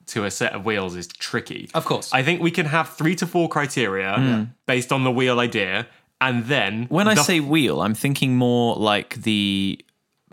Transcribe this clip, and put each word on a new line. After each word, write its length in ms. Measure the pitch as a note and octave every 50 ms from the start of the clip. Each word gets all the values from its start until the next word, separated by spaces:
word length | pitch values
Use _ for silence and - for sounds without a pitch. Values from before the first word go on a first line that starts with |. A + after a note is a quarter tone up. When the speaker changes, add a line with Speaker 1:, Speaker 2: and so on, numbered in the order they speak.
| -
Speaker 1:
to 160 | - - A#2 G2+
a 80 | G2
set 220 | - - A#2+ A2 -
of 120 | G2+ F2+
wheels 300 | A2 G#2+ G2+ F#2+ F#2 F2
is 120 | F2+ E2+
tricky. 640 | - - - - - - A#2 - - - F2+ - - -
Speaker 2:
Of 100 | E3 -
course. 260 | - C#3 G#2 - - -
Speaker 1:
I 100 | C3 C3
think 180 | D#3 F3 E3+
we 100 | E3 E3+
can 160 | E3+ F#3+ E3+
have 220 | D3 D3+ E3 D#3 - -
three 200 | - D#3 D#3+ F#3
to 120 | E3 G3
four 220 | E3 - F3 E3+ D#3+
criteria 640 | - D3+ C#3+ C#3 - C#3 A#2 G2+ F#2+ F#2+ F#2+ F#2+ G2+
Speaker 3:
Mm. 320 | B2 C3 C3 A#2+ A2 G#2+ A#2+ - _ -
Speaker 1:
based 280 | - B2+ B2+ A#2+ - C#3
on 100 | C3+ C3
the 80 | C3
wheel 280 | A#2+ B2+ C3 B2+ B2 A#2+
idea, 460 | A#2+ A#2+ A#2+ A2 G2 F#2 F#2+ G#2 A#2+ - - _ _ _ _ -
and 240 | C3 C3 B2 A#2+ A2+
then 400 | A#2+ C#3+ B2+ G#2 G2 G#2 A2 A#2+ B2+
Speaker 3:
When 180 | D3+ F3 G3+ G#3+
I 40 | G#3+
Speaker 1:
the 100 | D#3+ -
Speaker 3:
say 160 | - F#3 D#3+
wheel, 400 | C#3+ C#3 D#3 E3 C3+ G2+ C#2+ C#2+
I'm 120 | F2+ G#2 G#2+
thinking 440 | - - C#3 C#3 - C#3+ C3 B2+
more 380 | B2 B2 B2 A#2+ A#2+ A#2+ A#2 -
like 380 | - G#2+ G#2+ G#2 G2+ - - - A#2 -
the 560 | A2+ G#2+ G#2 G2+ G2 G2 G2 F#2+ G2 - - - _ _ _ _ _ _ _ _ _